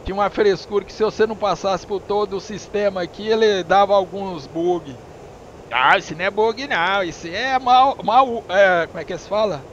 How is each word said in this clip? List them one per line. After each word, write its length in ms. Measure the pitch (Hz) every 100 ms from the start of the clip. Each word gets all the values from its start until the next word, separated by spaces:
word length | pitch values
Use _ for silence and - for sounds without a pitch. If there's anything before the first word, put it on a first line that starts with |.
Tinha 100 | -
uma 160 | 196 196
frescura 560 | - 214 180 - 202 190
que 80 |
se 100 | -
você 220 | 214 214 220
não 100 | 208
passasse 520 | 208 170 196 185 -
por 120 | 196
todo 380 | - 208 208 190
o 20 |
sistema 640 | - 202 - 202 208 190
aqui, 260 | 170 - 214
ele 360 | 220 220 196
dava 320 | 165 190 202 202
alguns 500 | 185 185 190 170 139
bug. 500 | 160 175 175 147 123 - - - - - - -
Ah, 260 | 117 139 190
isso 160 | -
não 100 | 156
é 60 | 185
bug 380 | 202 220 226 277
não, 360 | 208 175 196
isso 220 | 180 - 170
é 320 | 180 254 262
mau, 400 | 254 254 269 -
mau, 400 | 180 233 269 233 -
é, 380 | 185 196 180 160
como 140 | 175
é 40 |
que 140 | 151 180
se 100 | -
fala? 360 | 202 214 151 120